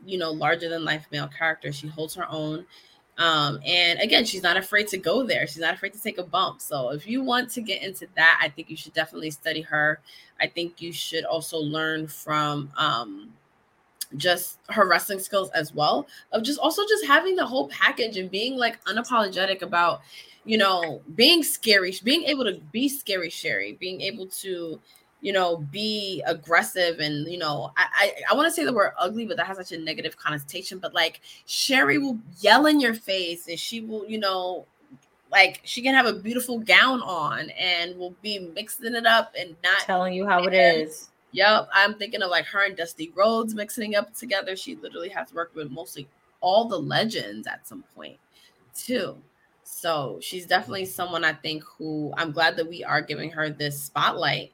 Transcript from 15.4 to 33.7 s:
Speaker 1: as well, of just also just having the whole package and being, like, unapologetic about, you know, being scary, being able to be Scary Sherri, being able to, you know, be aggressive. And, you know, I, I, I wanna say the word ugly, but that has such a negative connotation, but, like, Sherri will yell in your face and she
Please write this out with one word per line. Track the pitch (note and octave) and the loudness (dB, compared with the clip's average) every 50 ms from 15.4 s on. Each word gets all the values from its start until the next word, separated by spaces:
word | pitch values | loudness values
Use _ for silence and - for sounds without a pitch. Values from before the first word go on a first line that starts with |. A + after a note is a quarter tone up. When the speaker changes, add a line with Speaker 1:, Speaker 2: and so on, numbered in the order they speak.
| F#3 - | -2 0
Speaker 1:
as | - E3 D3+ D3 D3 | -2 -4 -4 -4 -2
well, | D3 D3 E3 A3 C4+ D4 - - - - - | 0 2 2 2 0 -2 -6 -14 -20 -12 -4
of | - A3+ A3+ | -4 -2 -2
just | C4 D4 - | -2 -2 2
also | C4 D#4 E4 G4+ G4+ G#4+ | 0 0 2 2 2 2
just | A4 - D#4 | 2 2 2
having | C#4 C#4 D#4+ E4+ F#4+ F#4 | 2 2 4 4 2 0
the | F4+ D4 | 0 0
whole | - B3 C4 - - | 0 0 -2 -2 -2
package | - - F#3+ A3+ - - A#3 A3 A3 | 0 2 2 2 2 0 -4 -4 -2
and | F#3 F#3 F3+ | -6 -6 -4
being, | F#3+ G3+ A3+ B3+ C4+ | -4 -4 -4 -2 -2
like, | B3+ A#3+ A3+ - - - | 0 -2 -2 -2 -4 -8
unapologetic | F#3+ G3+ A3+ A#3+ - B3+ A3+ G#3 F#3+ F#3 F3+ F#3+ F#3+ F#3+ F#3 | -4 -4 -4 -2 0 2 2 2 2 0 -2 0 0 -2 -4
about, | F3 E3+ E3+ E3+ F3 E3+ C#3+ - - - - - - - - _ - | -4 -2 0 2 2 2 0 -2 -8 -18 -20 -20 -20 -20 -20 _ -4
you | G#3+ A3 | 0 2
know, | A3 G3 G3 F#3 F3+ E3+ D#3+ C3 - - - E3 | 4 4 4 4 2 0 -2 -6 -8 -12 -8 2
being | G#3+ A#3+ D#4 F4 E4 | 6 6 6 6 6
scary, | C#4 - - - - A3 G#3 G3 F#3 F3+ F#3 F#3 F#3 | 2 0 -4 -2 2 4 4 4 4 2 -4 -2 0
being | A#3 D4 E4+ | 2 2 2
able | C#4+ C4+ D4+ C4+ A#3 | 2 0 -2 0 0
to | G#3 F#3 D#3 D#3 D3+ | -2 -2 -4 -10 -8
be | - A3+ C4+ C#4 | -4 -2 -2 -2
Scary | C4+ - - - G3 F#3 E3+ E3 | -2 -4 -4 -4 -2 -2 -2 -4
Sherri, | - - - D#3+ A2 G2 G2 G#2 A#2+ - | -8 -6 -4 -2 -2 -2 -4 -6 -8 -10
being | F3+ F#3 F#3 D3 | -8 -8 -8 -6
able | - G3 A3+ G3+ F#3+ F#3+ | -6 -6 -6 -8 -10 -10
to, | - - - F#3+ F3+ F3 E3+ E3 D#3 - _ _ _ - _ _ _ _ | -10 -10 -8 -6 -6 -6 -6 -8 -10 -12 _ _ _ -20 _ _ _ _
you | - G3+ | -4 0
know, | G3 F#3+ F3+ F3 E3+ | 2 2 2 2 0
be | E3 D3 C#3 C#3+ G3+ G#3+ G#3+ G#3+ G#3 G3+ G3 F#3 C#3+ - | -2 -4 -8 -6 -4 -2 -2 -2 -2 -4 -6 -6 -4 -2
aggressive. | - E3+ D#3+ - E3 E3 F3+ A3 A3 - F#3 F3 E3+ E3 - | -4 -4 -4 -2 2 2 2 2 2 0 2 2 2 2 0
And, | D3+ D3+ D3 D3 D3+ | -2 -2 -2 -2 -4
you | E3 F3+ F3 | -6 -6 -4
know, | E3 D3+ D3 C#3+ D3 - - | -4 -4 -4 -4 -6 -4 0
I, | - F3+ - | 0 0 2
I, | - E3 G3+ - - - - - | 4 2 2 2 0 -2 -2 0
I | G#3+ | 2
wanna | C4+ D#4 E4 | 2 2 2
say | D#4+ F4 D4 | 2 0 0
the | C4+ | 0
word | B3 G#3 F#3+ - - - | 2 2 2 2 2 -2
ugly, | F3 F#3 G#3+ A#3 A#3 | -2 -2 -2 -4 -6
but | G3 E3+ | -6 -4
that | E3+ E3+ F#3 | -4 -4 -6
has | F#3+ | -6
such | F#3+ F3+ - | -10 -10 -12
a | F3 E3 | -10 -8
negative | D#3+ D#3 D#3 D#3 D#3 D#3+ - | -6 -6 -8 -6 -6 -10 -10
connotation, | - - D3+ D3+ D3 C#3+ - - F3+ - - F#3+ F#3 | -6 -6 -6 -6 -6 -8 -10 -12 -10 -10 -10 -12 -10
but, | F#3+ D#3 - | -10 -6 -2
like, | F3 E3 E3 - - _ - - - _ | -2 -2 -2 -2 -8 _ -20 -20 -20 _
Sherri | - - - - - C4 C4 C#4+ C#4 D4 D4 | -8 -4 -2 0 2 4 4 4 4 4 2
will | C#4 C4+ A#3+ A3 - - - - | 2 0 -4 -4 -6 -12 -10 2
yell | G3+ G3+ A3+ C4 D4+ | 6 8 8 8 8
in | D4+ D4+ D4 | 6 6 6
your | B3+ A#3 A3 | 4 2 0
face | A3 - - F#3+ F#3+ F3+ E3+ E3+ F3 - E3+ | -2 -4 -4 -4 -4 -2 -4 -6 -8 -8 -10
and | E3+ D#3+ | -8 -8
she | - - | -8 -8